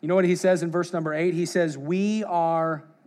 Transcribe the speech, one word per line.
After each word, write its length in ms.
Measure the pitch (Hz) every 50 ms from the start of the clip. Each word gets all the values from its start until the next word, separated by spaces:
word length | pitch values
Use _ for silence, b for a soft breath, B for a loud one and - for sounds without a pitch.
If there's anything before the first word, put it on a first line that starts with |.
You 80 | - 151
know 60 | 180
what 100 | 190 185
he 100 | 180 180
says 280 | - - 185 185 175 170
in 60 | 170
verse 220 | 160 180 175 170
number 220 | - 170 156 156 151
eight? 200 | 156 165 185 170
He 120 | 165 175
says, 320 | 156 - 180 170 160 147 135
"We 480 | 139 147 175 190 196 208 214 214 214
are 580 | - 180 170 165 165 165 165 165 160 160 147 151 - - _ _